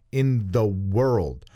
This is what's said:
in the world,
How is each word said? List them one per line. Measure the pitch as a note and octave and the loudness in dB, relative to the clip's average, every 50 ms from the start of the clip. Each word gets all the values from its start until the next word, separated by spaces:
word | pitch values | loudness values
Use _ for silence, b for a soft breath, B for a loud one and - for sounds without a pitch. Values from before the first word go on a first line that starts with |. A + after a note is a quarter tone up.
| b b | b b
in | - C3+ C#3 C3+ B2+ A#2+ G2+ F#2+ | -2 0 0 2 0 0 0 0
the | F#2 A#2+ A2 | 0 0 2
world, | G#2 G2 F#2+ G2 G2 F#2+ A#2 C3 C3 A#2+ G#2+ E2 C2+ B1+ C2 - b b | 0 0 -2 -2 0 0 2 2 2 2 0 0 -2 -6 -10 -16 b b